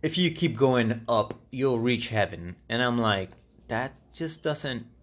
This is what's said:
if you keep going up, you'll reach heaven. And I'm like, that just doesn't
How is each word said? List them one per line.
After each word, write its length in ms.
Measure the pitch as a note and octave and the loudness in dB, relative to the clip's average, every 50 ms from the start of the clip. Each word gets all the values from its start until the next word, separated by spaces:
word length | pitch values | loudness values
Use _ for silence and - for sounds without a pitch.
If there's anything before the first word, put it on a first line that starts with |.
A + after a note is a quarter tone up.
if 160 | - D#3 D3+ | -4 -2 0
you 140 | F3+ F3+ E3 | 2 2 2
keep 260 | D#3+ - F3 D#3+ A2+ | 2 0 0 0 2
going 420 | A2 C#3 C3+ B2+ B2 A#2 A2 B2 A#2 - | 4 4 4 6 4 4 2 0 -2 -2
up, 260 | - A#2+ A2 G#2 - - - - _ | 0 2 2 2 0 -6 -16 -16 _
you'll 300 | - B2+ C3 C3+ B2 A#2 | -6 -2 0 0 0 2
reach 300 | A2+ B2 B2 A2+ A#2 - | 2 2 0 0 -2 -2
heaven. 480 | A2+ A2 G2+ F#2 - - E2+ F2 F2+ _ _ | 0 0 0 0 -2 -10 -10 -12 -12 _ _
And 140 | _ A2+ A#2 | _ 0 0
I'm 160 | B2 B2 A#2+ | 2 2 2
like, 320 | A#2+ A2+ A2 G#2 G2 F#2 F#2 - - _ _ _ - - - | 2 2 2 2 0 -2 -8 -12 -20 _ _ _ -20 -10 -4
that 260 | A#2 A2 B2+ C3+ - - _ _ | -4 -4 -4 -4 -8 -16 _ _
just 300 | - - E3+ D#3+ D#3 - | -10 -8 -8 -8 -8 -4
doesn't 440 | - D#3 D3 D3 - C#3+ B2+ A2+ A2+ - - _ | -4 -4 -4 -4 -6 -8 -8 -8 -10 -14 -20 _